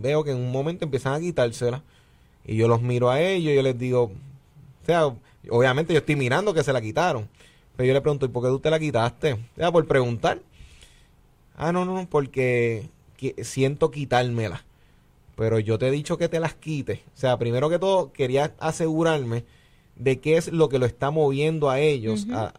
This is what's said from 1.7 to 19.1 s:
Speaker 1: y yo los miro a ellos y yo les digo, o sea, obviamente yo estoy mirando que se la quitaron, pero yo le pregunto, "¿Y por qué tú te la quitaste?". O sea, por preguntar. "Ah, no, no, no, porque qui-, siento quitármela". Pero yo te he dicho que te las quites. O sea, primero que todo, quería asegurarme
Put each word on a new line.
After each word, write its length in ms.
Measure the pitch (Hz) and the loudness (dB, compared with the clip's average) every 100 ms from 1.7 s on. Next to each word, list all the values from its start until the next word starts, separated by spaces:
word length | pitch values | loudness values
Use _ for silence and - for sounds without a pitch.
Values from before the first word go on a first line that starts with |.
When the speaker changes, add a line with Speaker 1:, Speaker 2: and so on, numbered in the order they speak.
| 131 - _ _ _ _ _ | -4 -12 _ _ _ _ _
Speaker 1:
y 120 | - 110 | -6 2
yo 100 | 117 | 4
los 140 | 117 | 4
miro 300 | 123 120 123 | 2 2 2
a 100 | 135 | 2
ellos 300 | 175 190 156 | 2 0 2
y 20 | 139 | 2
yo 60 | |
les 160 | 135 120 | 2 0
digo, 280 | 127 127 117 | 0 0 0
o 800 | 95 - - _ - - - - | -4 -18 -20 _ -20 -20 -12 0
sea, 180 | 175 151 117 - _ - | 2 2 -2 -18 _ -2
obviamente 420 | 117 131 131 165 | 2 4 2 2
yo 60 | 156 | 0
estoy 160 | - 143 | 2 0
mirando 360 | 127 143 208 | 2 0 0
que 100 | 165 | 0
se 100 | 139 | 0
la 80 | 151 | 0
quitaron, 460 | 107 123 175 131 104 _ - _ _ - | -2 0 0 -2 -6 _ -20 _ _ -2
pero 100 | 127 | 2
yo 60 | |
le 80 | 135 | 2
pregunto, 240 | 143 143 135 | 2 -2 -2
"¿Y 40 | |
por 140 | 120 | -2
qué 60 | 123 | -2
tú 100 | 135 | 0
te 100 | 156 | 0
la 80 | 160 | 0
quitaste?". 540 | 151 117 117 - 156 | 0 0 0 0 -4
O 40 | 110 117 - | -4 -8 -2
sea, 160 | 165 | 2
por 140 | 170 160 | 2 4
preguntar. 520 | 135 120 117 170 - - - - - - - _ _ _ _ _ - | 2 2 0 -2 -2 -10 -20 -20 -20 -20 -20 _ _ _ _ _ -6
"Ah, 140 | 156 | -2
no, 140 | 180 180 | -2 -2
no, 100 | 185 | -4
no, 120 | 175 | -2
porque 800 | 147 135 135 127 120 120 110 147 _ _ - | -2 -2 -2 0 2 0 -2 -10 _ _ -10
qui-, 220 | 131 - | -8 -8
siento 480 | 113 131 135 143 160 | -8 -2 0 2 -2
quitármela". 720 | 139 131 123 123 117 107 82 - _ _ _ _ _ _ - | -2 -2 0 0 -2 -4 -8 -16 _ _ _ _ _ _ -4
Pero 240 | 110 113 | 0 0
yo 180 | 107 110 | 0 0
te 100 | 127 | 0
he 40 | |
dicho 260 | 143 147 170 | -2 -2 -2
que 120 | 165 | -2
te 100 | 165 | -2
las 140 | 160 | -4
quites. 460 | - 156 151 127 101 | -6 -8 -6 -6 -8
O 180 | - - | -10 -4
sea, 200 | 131 123 | 0 0
primero 320 | 117 123 147 | 0 0 0
que 100 | 175 | 0
todo, 340 | 190 185 - | 2 2 0
quería 400 | - 131 139 151 - | -2 0 0 0 -4
asegurarme 840 | 160 156 160 160 165 | -6 -2 -2 2 2